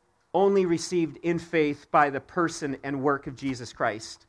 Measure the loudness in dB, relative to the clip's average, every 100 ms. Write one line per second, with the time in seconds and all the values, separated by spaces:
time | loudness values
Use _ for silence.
0 | _ _ _ 2 4 4 4 2 0 0
1 | 0 -2 -2 -2 -2 0 0 -2 0 2
2 | 4 0 -6 -2 -2 -2 -6 -6 -6 -2
3 | 0 0 -4 -8 -6 -6 -8 -4 -4 -4
4 | -10 -18